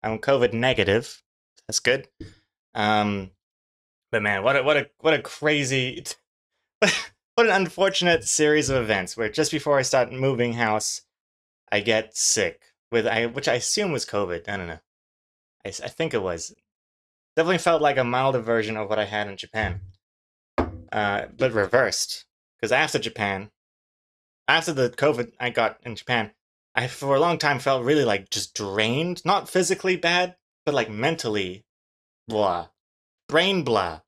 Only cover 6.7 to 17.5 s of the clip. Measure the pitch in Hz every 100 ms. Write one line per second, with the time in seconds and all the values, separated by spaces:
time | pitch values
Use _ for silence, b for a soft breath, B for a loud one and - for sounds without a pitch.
6.7 | _ 208 - - _ _ - 226 190 185
7.7 | - 196 190 175 165 156 - 151 151 135
8.7 | 135 107 101 90 - 110 107 151 156 147
9.7 | 139 123 135 120 131 135 123 120 117 113
10.7 | 107 - - _ _ _ _ _ _ _
11.7 | 104 101 110 107 - - - 92 - _
12.7 | _ _ 117 110 110 117 123 143 123 -
13.7 | - 202 139 - 104 95 85 - 98 87
14.7 | 78 _ _ _ _ _ _ _ _ 101
15.7 | - - - 160 120 92 85 - - _
16.7 | _ _ _ _ _ _ - 160